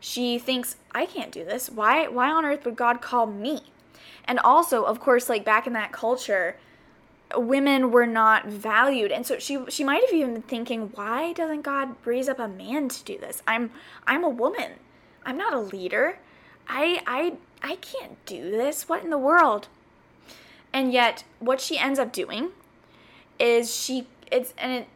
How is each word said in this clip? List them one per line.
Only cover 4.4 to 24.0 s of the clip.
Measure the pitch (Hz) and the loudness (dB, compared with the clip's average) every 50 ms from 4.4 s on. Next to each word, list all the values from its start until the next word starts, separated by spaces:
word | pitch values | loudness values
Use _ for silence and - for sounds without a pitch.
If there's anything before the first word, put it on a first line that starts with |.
| - 226 277 320 - - 277 226 - | 6 6 6 6 6 4 2 2 2
of | - 226 240 | 0 -2 0
course, | - 277 247 247 240 - | 4 4 4 4 4 2
like, | 233 214 202 | -2 -2 2
back | 220 214 220 233 | 4 4 4 2
in | 254 240 | 0 -4
that | 220 208 - | -4 -4 -6
culture, | - - - 226 254 254 - - 202 190 175 175 - - - - - _ _ _ _ _ _ _ _ _ _ _ - | -6 -4 0 0 0 0 0 0 0 0 0 -2 -4 -8 -16 -20 -20 _ _ _ _ _ _ _ _ _ _ _ -2
women | - 240 226 269 277 277 277 277 262 262 247 | -2 2 2 2 4 4 4 4 4 4 6
were | 226 240 240 | 6 6 6
not | 233 226 226 220 220 220 202 - | 6 4 4 6 6 6 4 2
valued. | 208 208 202 208 220 208 220 247 277 277 247 208 202 | -2 -10 -8 -6 0 4 4 4 4 4 2 0 0
And | 214 220 247 | -2 -4 -2
so | - 269 254 | -4 -4 -4
she, | - - 277 269 254 - | -4 -6 -6 -6 -6 -6
she | - - 285 | -4 -2 0
might | 277 285 359 494 | 2 4 4 4
have | 523 392 | 4 4
even | 320 285 247 233 | 2 0 0 -4
been | 220 226 | -6 -8
thinking, | - 262 226 233 - 240 226 220 202 - | -8 -6 -6 -4 -4 -4 -6 -6 -8 -8
"Why | - 202 214 233 262 320 339 339 | -8 -6 -4 -4 -2 -4 -4 -4
doesn't | 349 330 320 311 294 285 | -4 -4 -4 -4 -4 -4
God | 285 277 277 269 262 233 - - | -4 -4 -2 -4 -4 -8 -8 -4
raise | 233 240 254 262 277 | -2 -2 0 0 -2
up | 262 262 | -2 -4
a | 233 208 | -6 -8
man | 190 190 185 202 254 302 285 247 | -8 -12 -8 -6 -4 -2 -2 -4
to | - - - | -6 -8 -10
do | - 196 - | -12 -12 -12
this? | - - 170 - - - | -10 -12 -12 -8 -4 -2
I'm, | 226 233 240 226 - - - - - - - | -2 -2 -2 -4 -8 -14 -20 -20 -20 -4 0
I'm | - 254 311 349 | 0 0 2 2
a | 320 | 0
woman. | 240 240 226 294 415 480 - - 85 - - _ _ _ _ _ _ _ - | 0 0 -2 -2 0 -2 -6 -8 -10 -16 -20 _ _ _ _ _ _ _ -10
I'm | - 254 311 | -8 -6 -4
not | 403 453 320 | -2 -2 -2
a | 247 | -2
leader. | 214 190 196 196 180 180 - 220 262 330 392 - - _ - - - - - _ _ - | -4 -6 -8 -8 -6 -2 0 0 0 0 -2 -6 -14 _ -20 -20 -20 -20 -20 _ _ -8
I, | - 269 302 339 349 - - - | -2 0 0 0 0 -2 -2 -4
I, | 247 262 320 349 - - - _ _ - | -2 -2 -2 -2 -2 -6 -14 _ _ -12
I | - 277 339 370 | -10 -8 -8 -10
can't | - - - 523 - - - - _ | -12 -14 -12 -12 -12 -14 -18 -20 _
do | - 202 135 135 175 | -14 -12 -10 -8 -4
this. | 208 220 247 285 302 - - - | -2 -2 -2 -2 -4 -6 -4 -4
What | 330 - - | -4 -4 -2
in | 330 | -4
the | 311 285 | -2 0
world?" | 254 277 330 349 320 262 214 208 - - _ _ _ _ _ _ _ _ _ _ _ - - - - - - - _ _ | 2 4 6 6 6 6 2 0 -4 -10 _ _ _ _ _ _ _ _ _ _ _ -20 -20 -20 -20 -20 -20 -20 _ _
And | - 262 262 254 247 | -2 0 0 2 4
yet, | 247 240 226 - - - - _ _ | 4 4 4 2 -2 -12 -20 _ _
what | 233 240 269 262 | 0 0 0 0
she | - - 330 - | 0 -4 -2 -2
ends | - 277 269 269 | 0 0 0 0
up | 254 247 - | -2 -2 -2
doing | 202 156 - - 214 285 370 370 - _ _ _ _ _ _ _ - - - - - - _ _ - | -6 -6 -4 -4 -6 -6 -6 -8 -12 _ _ _ _ _ _ _ -20 -20 -20 -20 -20 -20 _ _ 2
is | - 240 233 233 240 226 - | 4 4 4 4 2 0 -4
she, | - - - 254 262 | -6 -4 -4 -4 -4